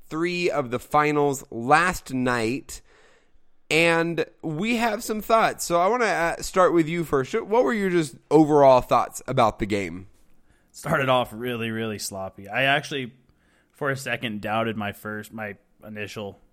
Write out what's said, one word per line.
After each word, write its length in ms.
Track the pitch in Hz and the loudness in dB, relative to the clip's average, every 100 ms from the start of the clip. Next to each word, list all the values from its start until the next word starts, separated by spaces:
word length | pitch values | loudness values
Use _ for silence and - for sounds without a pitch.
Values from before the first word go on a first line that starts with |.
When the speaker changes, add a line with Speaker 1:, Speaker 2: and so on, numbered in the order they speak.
| - | -8
Speaker 1:
three 400 | 156 175 175 175 | -4 -2 0 0
of 220 | 147 123 | 0 -2
the 80 | 120 | -6
Finals 640 | - 151 151 147 147 156 - | 0 2 2 2 0 -2 -8
last 600 | 113 120 151 180 175 - | -8 2 4 4 -4 -6
night, 680 | 131 123 123 113 135 - - _ _ _ _ _ - - _ _ | -2 0 0 0 -4 -10 -18 _ _ _ _ _ -20 -20 _ _
and 560 | 156 170 165 170 160 - _ | 2 4 2 0 -2 -6 _
we 360 | 160 156 220 240 | -8 -4 -2 0
have 260 | 233 196 | -2 -4
some 180 | - 214 | -6 -8
thoughts. 420 | - 226 175 117 | 2 2 2 -2
So 140 | - 170 | -2 2
I 80 | 185 | 2
wanna, 180 | 247 | 2
uh, 360 | 220 160 170 - | 0 0 -2 -4
start 320 | - 190 175 | -2 4 4
with 160 | 170 156 | 4 0
you 140 | 170 | -4
first. 300 | 160 143 127 226 | -2 -2 0 -4
What 240 | - 226 | 0 2
were 100 | 262 | 2
your 180 | 226 190 | 0 0
just 240 | 175 151 - _ | 0 -2 -10 _
overall 500 | 151 151 151 135 127 | 6 6 8 8 8
thoughts 400 | - 127 98 - - | 4 0 0 -8 -4
about 320 | 127 113 - | 2 2 2
the 60 | 107 | -2
game? 400 | 104 90 87 95 _ _ - _ _ _ | -2 -4 -10 -16 _ _ -20 _ _ _
Speaker 2:
Started 360 | - 143 156 131 | -14 -4 -2 2
off 200 | 127 117 | 2 0
really, 380 | 110 123 117 113 | -6 -8 -6 -6
really 300 | 110 113 104 | -4 -6 -6
sloppy. 500 | - 98 95 - 98 | -10 -10 -12 -14 -6
I 140 | 110 | -2
actually, 500 | 135 143 143 143 123 _ _ _ _ _ _ | 2 0 -2 -8 -8 _ _ _ _ _ _
for 200 | _ 143 | _ -4
a 40 | 131 | -4
second, 440 | 127 120 123 104 | -6 -6 -6 -6
doubted 340 | 104 110 113 | -4 -2 -2
my 160 | 107 101 | -4 -6
first, 380 | 101 107 107 104 | -8 -10 -10 -12
my 240 | 110 104 98 _ _ | -12 -12 -12 _ _
initial 540 | - 107 101 110 101 92 _ | -16 -12 -10 -10 -10 -12 _